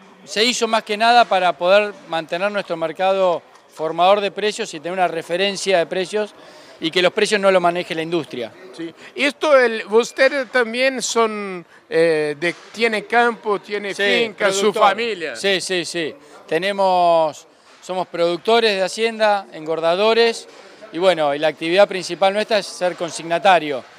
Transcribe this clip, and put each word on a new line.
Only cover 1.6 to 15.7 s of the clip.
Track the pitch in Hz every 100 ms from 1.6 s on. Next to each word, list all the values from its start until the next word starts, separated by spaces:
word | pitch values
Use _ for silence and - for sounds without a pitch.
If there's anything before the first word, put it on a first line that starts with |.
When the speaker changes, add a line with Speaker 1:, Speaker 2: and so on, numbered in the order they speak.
| 175 202 208 190 -
Speaker 1:
mantener | 165 160 170 202
nuestro | 202 - 165
mercado | 165 147 190 190 185 160 - - _
formador | - 160 165 180 202
de | 202
precios | 196 208 208 202
y | 160
tener | 156
una | 190 175
referencia | 160 156 175 196 190 190 180
de | 160
precios | 185 180 208 208 - - - - -
y | 160
que | 185
los | 180
precios | - 208 208
no | 196
lo | 190
maneje | 175 175 175
la | 165
industria. | 160 170 135 123 110 - - -
Speaker 2:
Sí. | 165 - -
Esto, | - 277 - 320 269
el, | 240 220 185
ustedes | 220 240 - 262 285 233
también | 254 226 240 262 262
son, | - 233 220 214 202 180 165 - _
eh, | 160 165 156 151 147
de, | 170 - -
tiene | 208 233 214
campo, | 202 240 240 208 214 196
tiene | - 208 202
Speaker 1:
Sí, | 180 202 196
Speaker 2:
finca, | 226 - 208
su | 196 208
Speaker 1:
productor. | 214 202
Speaker 2:
familia. | 196 233 190 151 113
Speaker 1:
Sí, | 196 185
sí, | -